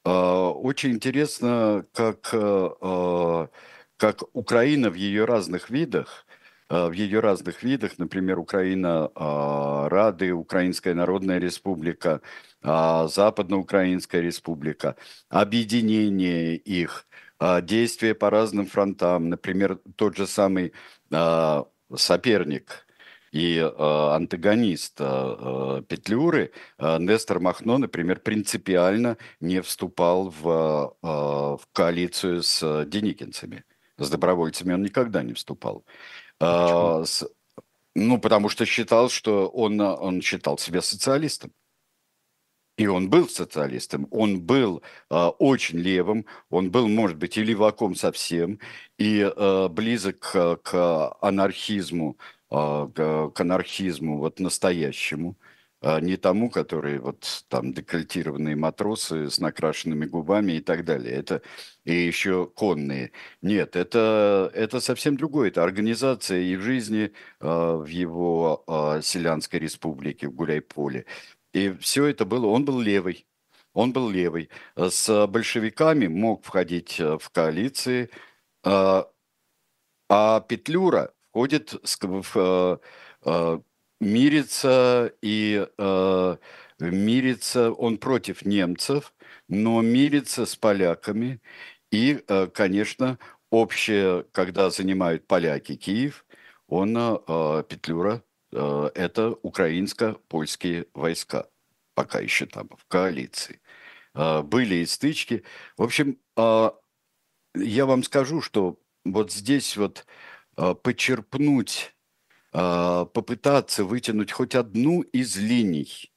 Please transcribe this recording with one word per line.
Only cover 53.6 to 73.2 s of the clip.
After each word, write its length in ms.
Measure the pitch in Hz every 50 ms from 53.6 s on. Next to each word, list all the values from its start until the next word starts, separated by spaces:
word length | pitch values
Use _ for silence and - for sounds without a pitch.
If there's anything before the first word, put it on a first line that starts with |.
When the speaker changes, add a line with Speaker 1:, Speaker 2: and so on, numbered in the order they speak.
| 90 - - - 98 92 85 69 80 80 76 73
Speaker 1:
вот 220 | 73 80 - -
настоящему, 960 | 92 87 - - - 95 90 85 76 69 - - - - 76 76 80 87 98 - _ - - _ _ _ _ _ -
э, 180 | 71 78 80
не 160 | 80 87 92
тому, 320 | 92 - 95 92 104 117 120
который 500 | - 92 76 - - 78 - 73 71 69
вот 460 | 62 69 69 - - - - - - _
там 240 | - 65 64 65 65
декольтированные 840 | 76 - - - 85 80 - - 90 78 80 71 71 76 76 76
матросы 720 | 73 76 78 - - - 104 110 110 - - 82 80 78 71
с 80 | - -
накрашенными 680 | - 76 - - - 78 78 - - 82 78 76 78
губами 460 | - - 85 78 73 98 104 107 95 82
и 80 | 80
так 240 | 76 - 87 85 85
далее. 280 | 82 78 67 60 58 60
Это 300 | 69 - - - - - - - - - - - _ _
и 80 | 82 85
еще 540 | 87 87 85 80 - - 101 92 92 87
конные. 640 | - - - 110 101 85 76 71 71 69 67 64 - - - - - - _ -
Нет, 340 | 90 107 101 82 - -
это, 760 | 90 90 - - 117 110 110 110 107 104 101 101 98 95 85 -
это 260 | 90 110 107 - 127
совсем 360 | - - 127 - - 151 143
другое. 320 | 131 147 156 135 151 123 95
Это 140 | 80 90 85
организация 760 | 92 95 98 107 110 117 107 127 135 131 107 - - 95 90
и 160 | 90 90 92
в 60 | 92 95
жизни, 500 | 117 131 127 113 104 110 107 107 98 - - - - - _
э, 60 | - 76 82 85 85 85 82
в 100 | 82 76 76
его, 760 | 80 87 90 85 82 82 87 87 85 82 82 80 78 - -
э, 340 | - 82 78 76 76 76 78 76
селянской 560 | - - 90 85 85 80 78 73 - - 87
республике, 680 | 78 78 - - - 82 73 67 69 80 71 - - 73
в 40 | 65
Гуляйполе, 720 | 64 82 73 76 76 73 - - 76 73 69 65 62 - - - - - - - _ _ _ -
и 180 | 90 98 98 92 -
все 260 | - - - 135 143
это 180 | 147 139 - 113
было, 220 | 95 107 127 120
он 180 | 104 104 127 147
был 160 | 143 135 127
левый. 460 | 117 104 101 101 87 90 85 -